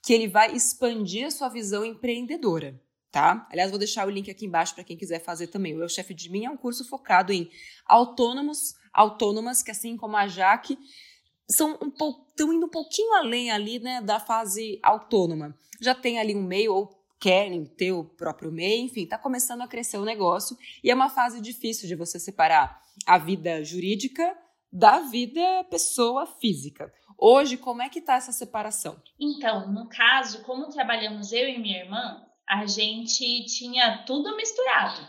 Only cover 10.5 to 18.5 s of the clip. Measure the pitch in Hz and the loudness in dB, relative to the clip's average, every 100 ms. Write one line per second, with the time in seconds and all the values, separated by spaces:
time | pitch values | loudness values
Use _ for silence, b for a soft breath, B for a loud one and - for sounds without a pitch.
10.5 | 233 - 269 B B B B B _ - | 4 0 -10 B B B B B _ -2
11.5 | - 302 302 294 - 302 - _ - 302 | 0 0 -2 -10 -4 -4 -4 _ -2 0
12.5 | 330 320 330 311 - 453 403 262 240 240 | 0 0 -6 -6 -2 4 4 2 -2 -2
13.5 | 208 208 240 240 247 208 220 220 226 214 | -2 -4 -8 -6 -6 -2 -2 0 -2 -2
14.5 | 202 220 196 - 214 - 214 170 160 147 | -6 -6 2 2 2 2 2 2 -2 -8
15.5 | 143 B B 240 254 254 233 214 202 185 | -14 B B 0 0 0 0 -2 -2 0
16.5 | 190 226 190 202 _ _ _ 196 185 202 | 2 2 2 -2 _ _ _ 4 4 4
17.5 | 175 147 - 180 180 160 _ 160 151 160 | -4 -8 -4 -2 -2 -6 _ -8 -8 -10